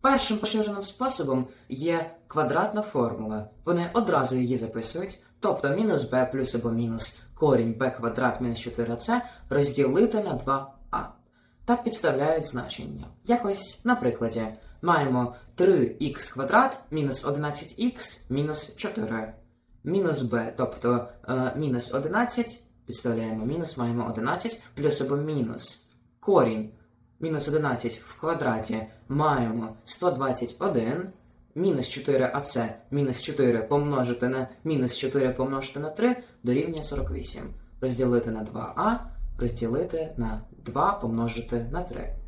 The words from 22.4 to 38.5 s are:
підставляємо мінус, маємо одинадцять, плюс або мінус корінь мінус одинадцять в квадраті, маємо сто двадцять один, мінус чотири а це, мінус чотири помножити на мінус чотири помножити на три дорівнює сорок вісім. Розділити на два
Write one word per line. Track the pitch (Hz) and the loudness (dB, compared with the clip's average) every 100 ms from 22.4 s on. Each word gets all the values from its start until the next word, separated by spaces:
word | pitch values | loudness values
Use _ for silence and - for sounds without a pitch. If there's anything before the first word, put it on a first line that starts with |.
| 233 - - _ - | -2 -4 -16 _ -8
підставляємо | - 123 113 110 110 110 | -4 0 0 -2 -2 -2
мінус, | 160 165 - | -2 -4 -2
маємо | 117 120 113 | 0 0 -2
одинадцять, | 113 117 170 233 - - | -2 -2 -2 -2 -8 -12
плюс | - 147 - | -2 0 2
або | 131 143 | 0 0
мінус | 151 151 117 113 - - - _ _ _ | 0 0 -2 -2 -6 -8 -14 _ _ _
корінь | - 185 113 - - - _ _ _ _ | 4 6 6 2 -6 -10 _ _ _ _
мінус | 160 156 147 | -2 -2 0
одинадцять | 151 147 120 117 - - | 2 2 0 -2 -6 -14
в | - | -6
квадраті, | 156 165 135 113 110 110 110 - - | -2 0 0 0 -2 -4 -6 -14 -4
маємо | 139 151 135 117 113 110 - | 2 4 4 2 0 -4 -10
сто | - - 139 | -10 0 0
двадцять | 127 135 123 117 - | 2 0 0 -2 -2
один, | 196 143 113 151 190 - _ _ - | 0 2 0 -2 -4 -12 _ _ -14
мінус | - 190 147 120 | 0 2 2 -2
чотири | - 131 135 127 | -4 0 2 2
а | 135 | 0
це, | - 123 110 - - | -2 -2 -2 -6 -4
мінус | 143 139 123 | 0 0 0
чотири | - 143 127 117 | -4 2 4 4
помножити | 107 143 147 139 123 120 123 | 2 2 2 0 0 0 0
на | 131 127 - | 0 -4 -6
мінус | 160 151 127 - | -2 0 0 0
чотири | 135 143 131 | 0 2 2
помножити | 123 135 135 131 143 | 2 -2 -2 -4 -6
на | 151 | -8
три | 151 233 240 - - | 2 2 2 -4 -6
дорівнює | 120 127 170 160 | 0 2 0 -4
сорок | 147 - - | -4 -4 -2
вісім. | - - - - - - - | -4 -6 -10 -12 -12 -16 -6
Розділити | 131 120 127 120 117 | -4 2 4 4 2
на | 110 | -4
два | 107 | -6